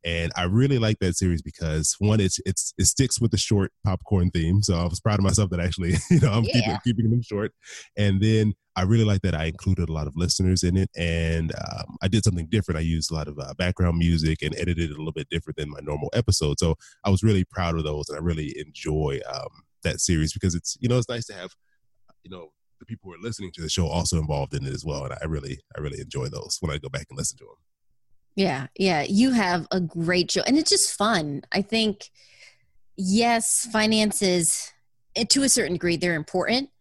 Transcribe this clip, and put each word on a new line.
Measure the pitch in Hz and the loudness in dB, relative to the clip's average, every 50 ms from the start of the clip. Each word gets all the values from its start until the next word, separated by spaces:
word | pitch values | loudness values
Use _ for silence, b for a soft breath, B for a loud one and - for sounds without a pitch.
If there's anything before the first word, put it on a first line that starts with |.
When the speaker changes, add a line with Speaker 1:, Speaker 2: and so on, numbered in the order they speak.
| _ | _
Speaker 1:
And | 85 85 85 85 82 - | -4 -2 -2 -2 -2 -2
I | - 90 | -2 -2
really | 90 95 113 131 139 139 123 | 2 4 4 4 4 4 2
like | 113 107 107 - | 2 2 2 2
that | 98 92 85 | 0 0 0
series | - 98 90 87 80 | 2 2 2 2 0
because, | 69 73 - - 85 80 76 78 78 - - - | -2 -8 -10 -6 -4 -2 -2 0 0 -2 -2 0
one, | 98 104 107 107 | 2 2 4 4
it's, | 98 90 - - - | 2 2 0 -2 -4
it's, | 95 92 - - - - - | -4 -4 -4 -4 -6 -4 0
it | 95 | 0
sticks | - - - 135 127 - - | 0 2 2 2 2 2 0
with | 120 110 | 0 2
the | - | 2
short | 101 - - 110 101 98 - _ _ _ | 0 2 2 2 2 2 0 _ _ _
popcorn | 104 92 87 - - 107 95 87 92 | -2 -2 -2 -2 0 2 2 2 2
theme. | - 85 82 82 90 101 104 | 2 2 2 4 4 4 4
So | 104 92 | 4 2
I | 82 85 | 2 0
was | 87 82 - | -2 -4 -2
proud | _ 113 104 101 | _ 2 2 4
of | 98 | 4
myself | 95 87 - 107 92 | 4 4 4 4 2
that | 90 87 | 0 -2
actually, | 85 90 80 - 90 85 90 78 - | -2 -2 -2 -2 0 0 0 0 4
<laughs> | - | 4
you | 180 156 | 6 6
know, | 123 139 98 | 6 4 4
I'm | 113 113 | 2 0
keeping, | 98 - 123 104 | 2 2 2 2
Speaker 2:
Yeah. | 110 - - - | 2 -2 -2 -2
Speaker 1:
keeping | 127 117 98 113 110 | -2 0 2 2 2
them | 113 123 113 | 2 0 0
short. | - 104 101 107 104 _ _ B B B B B B B | -2 -4 -4 -4 -4 _ _ B B B B B B B
And | - 104 101 98 95 | 0 2 2 4 4
then | 101 110 110 110 107 107 98 _ _ _ _ | 4 4 4 4 4 2 0 _ _ _ _
I | 92 92 | -2 2
really | 92 113 117 113 | 4 6 6 6
like | 107 101 92 - | 4 4 2 2
that | 92 85 | 0 0
I | 78 80 | 0 -2
included | 80 80 - - 98 92 85 87 78 | -2 -4 -2 0 0 2 2 0 -2
a | 80 | -2
lot | 78 73 73 | -4 -4 -4
of | 67 | -2
listeners | 80 87 87 - - 95 92 92 90 - | -2 0 0 0 2 4 2 4 4 2
in | 90 87 | 2 2
it. | 95 95 - _ | 2 0 0 _
And, | - 87 85 82 82 82 82 82 82 80 78 - | -4 -2 -2 0 0 0 0 0 0 -2 -2 -4
um, | - - - - - - - - - - | -6 -8 -10 -10 -10 -12 -12 -12 -6 -4
I | 95 | 0
did | 92 110 - | 0 2 2
something | 107 87 87 82 78 | 2 0 0 -4 0
different. | - 110 98 - 82 78 | 0 -2 0 0 -2 -2
I | 82 | 0
used | 82 82 80 78 - 82 | 0 0 0 -2 -2 -4
a | |
lot | 80 73 73 | -6 -6 -8
of, | 73 71 | -8 -10
uh, | 69 67 69 | -12 -12 -4
background | - 90 90 92 - 90 87 82 85 | -2 -2 -2 0 2 2 2 2 4
music | 85 85 85 80 78 78 80 - - | 4 4 4 4 2 0 0 0 -2
and | 73 - | -6 -4
edited | - 76 85 85 80 85 78 | -4 -2 -2 0 0 -2 -4
it | 73 | -4
a | 76 | -8
little | 78 80 76 | -8 -8 -8
bit | 80 71 _ | -8 -8 _
different | - 82 - - 76 - | -6 -6 -6 -6 -8 -8
than | 76 73 | -8 -8
my | 73 - | -8 -12
normal | 73 73 73 73 73 - - | -8 -8 -6 -6 -6 -2 -2
episode. | 117 117 - 95 - 82 73 71 - | 0 2 2 2 2 2 0 0 2
So | - 82 80 B B B B B B | 0 0 0 B B B B B B
I | 98 | 2
was | 95 92 104 | 2 4 4
really | 110 104 95 92 | 4 4 4 2
proud | _ - - 90 85 82 | _ -2 -4 -2 -2 0
of | 82 78 | -2 -2
those. | 76 73 76 73 - | -2 -4 -4 -6 -8
And | 73 76 | -8 -4
I | 80 | -2
really | 87 82 78 78 71 69 - | -2 -2 -2 -4 -8 -8 -12
enjoy, | 78 76 73 - - 80 76 78 78 71 69 67 - - 67 | -14 -14 -16 -12 -6 -4 -2 -2 0 -2 -4 -6 -8 -8 -10
um, | 65 65 - _ - _ _ _ _ - | -10 -10 -12 _ -20 _ _ _ _ -4
that | 85 - - | -4 -2 -2
series | - - 87 80 78 78 - | 0 0 2 2 2 0 -2
because | - - 95 82 | -2 -2 -2 -2
it's, | 85 - - - _ | -2 -6 -8 -10 _
you | - 117 | -2 0
know, | 123 127 | 0 0
it's | 117 - | 0 -2
nice | 123 117 117 | -6 -8 -8
to | - 104 | -10 -12
have, | 92 90 92 - _ _ _ _ _ _ _ _ _ _ _ - _ _ | -14 -14 -14 -16 _ _ _ _ _ _ _ _ _ _ _ -20 _ _
you | 87 | -18
know, | 92 90 85 78 _ _ _ _ _ _ | -16 -16 -16 -18 _ _ _ _ _ _
the | - | -14
people | _ 113 - _ 95 | _ -14 -14 _ -18
who | 87 | -18
are | 82 92 | -12 -10
listening | 117 113 - 101 90 | -10 -10 -8 -12 -14
to | - - 82 | -12 -10 -6
the | 78 | -4
show | - - 87 | 0 0 0
also | 76 73 87 85 - - 82 | 0 0 0 0 0 0 0
involved | 76 76 76 71 69 65 - | 0 0 -2 -2 -4 -4 -6
in | 69 69 | -6 -6
it | 67 65 | -6 -8
as | 62 69 | -8 -6
well. | 78 73 71 69 | -6 -6 -6 -6
And | 65 67 | -8 -10
I | - - | -8 -6
really, | 80 80 73 69 67 67 69 _ _ - | -6 -6 -6 -6 -8 -12 -12 _ _ -14
I | - | -10
really | 73 73 69 - | -8 -8 -8 -10
enjoy | 67 - - 69 64 67 | -12 -10 -8 -6 -6 -6
those | 69 - - - - - | -8 -10 -8 -8 -8 -6
when | - 80 | -4 -4
I | 71 | -4
go | 73 - 69 | -4 -8 -8
back | 64 65 71 _ | -10 -10 -10 _
and | - | -10
listen | 67 71 - - - | -8 -6 -6 -8 -10
to | - | -20
'em. | 50 - _ _ _ _ _ _ _ _ _ _ _ _ _ _ _ _ | -20 -20 _ _ _ _ _ _ _ _ _ _ _ _ _ _ _ _
Speaker 2:
Yeah, | - 196 185 143 131 135 - _ - | -2 0 0 0 -4 -8 -12 _ -2
yeah. | 190 190 175 151 143 - | 0 0 2 0 0 0
You | 202 196 247 269 | 2 4 4 4
have | 254 233 202 180 180 175 156 - | 4 2 2 2 0 -2 -2 -2
a | - 190 | -2 -2
great | 180 160 - 170 165 165 180 180 175 - | -2 -2 -4 -4 -2 0 0 0 0 -2
show, | - 196 - | -2 -2 0
and | - 254 302 | 2 2 2
it's | 311 - | 4 2
just | 403 381 - - - | 2 2 2 0 0
fun. | - - 214 233 180 156 147 143 143 - _ - | -2 0 0 0 0 -2 -2 -6 -8 -8 _ -2
I | 185 196 | -2 -2
think, | - - 226 220 214 202 - - - b b b b b b b b b b b b b - - - - | 0 0 0 0 0 -2 -4 -10 -20 b b b b b b b b b b b b b -20 -20 -20 -10
yes, | - 190 185 190 220 233 233 233 226 220 - - - - 233 220 | -6 -2 0 2 4 4 4 2 2 0 0 -2 -2 -2 -2 0
finances, | 214 214 214 220 220 214 214 208 - 208 190 180 180 165 156 - - - - - _ _ _ _ _ _ _ - | 2 2 4 4 4 4 2 2 0 2 2 2 4 2 2 0 -2 -6 -12 -16 _ _ _ _ _ _ _ -6
eh, | 202 233 | -6 0
to | 208 - 277 277 | 2 2 2 4
a | 262 | 4
certain | - 247 202 143 180 | 4 2 2 0 -2
degree, | 170 - 175 170 | -2 0 0 0
they're | 156 - 180 170 | 0 0 0 0
important | 156 151 - - 185 170 - 226 254 277 269 _ _ | -2 -4 -2 -2 -2 0 0 0 -2 -2 -4 _ _